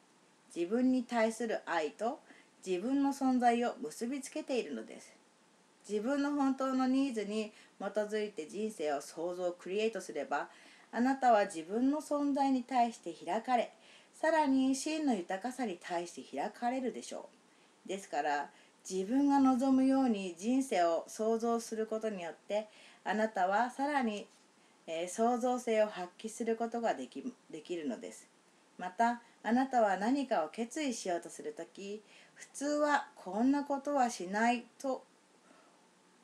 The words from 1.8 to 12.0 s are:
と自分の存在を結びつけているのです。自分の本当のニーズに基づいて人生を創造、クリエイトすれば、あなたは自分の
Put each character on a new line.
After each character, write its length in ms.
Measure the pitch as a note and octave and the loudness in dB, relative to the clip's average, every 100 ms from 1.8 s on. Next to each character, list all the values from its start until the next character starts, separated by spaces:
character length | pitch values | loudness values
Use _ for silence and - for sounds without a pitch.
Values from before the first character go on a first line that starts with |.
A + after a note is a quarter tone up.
| D3+ | -2
と 300 | - A3+ D4+ - - - _ | -2 -4 -4 -12 -20 -20 _
自 160 | F#3 F3+ | -4 -2
分 220 | A#3 C#4 | 0 2
の 80 | C#4 | 2
存 300 | C4+ C4 B3+ | 2 2 4
在 220 | A#3+ A#3+ | 4 4
を 100 | A#3+ - | 0 -4
結 260 | D3+ - A#3+ | -8 -6 -6
び 140 | C#4+ | -6
つ 100 | - | -8
け 120 | D#4 | -8
て 160 | D4+ B3 | -4 -4
い 60 | |
る 100 | D3+ | -4
の 120 | A2+ - | -6 -10
で 140 | - | -14
す。 120 | - - _ _ _ _ _ _ - | -20 -20 _ _ _ _ _ _ -6
自 140 | G#3 | -2
分 220 | A#3 C#4+ | 0 0
の 100 | C#4+ | 0
本 220 | C#4+ C4+ | 2 0
当 180 | C4 C4 | 0 0
の 120 | C4 B3+ | 2 2
ニ 240 | C4+ C#4 | 2 2
ー 40 | |
ズ 100 | A3+ | -2
に 280 | G3+ A3 G#3+ - - - | -2 -4 -4 -10 -20 -10
基 40 | |
づ 420 | G3+ G#3+ G#3 G#3+ | -4 -2 -2 -2
い 60 | G#3 | -4
て 160 | D#3 D3+ | -6 -8
人 240 | F3+ G#3+ | -6 -6
生 220 | A3 D3+ | -4 -2
を 100 | C#3+ | -2
創 320 | - D#3+ F3 | -4 -6 -6
造、 180 | F3+ F3+ F3 | -2 -4 -4
ク 120 | F3 | -4
リ 100 | G3+ | -2
エ 60 | A3 | -2
イ 40 | |
ト 100 | G3 | -2
す 120 | - | -8
れ 120 | D3 | -6
ば、 240 | C3+ D3 E3+ - - - - | -4 -4 -4 -12 -20 -20 -6
あ 100 | A#3 | 0
な 140 | B3+ C4+ | 0 4
た 160 | B3 | 6
は 120 | G#3 | 6
自 200 | G3 E3 | 4 -2
分 260 | D#3+ A3 C4+ | -4 0 2
の 100 | D4+ | 0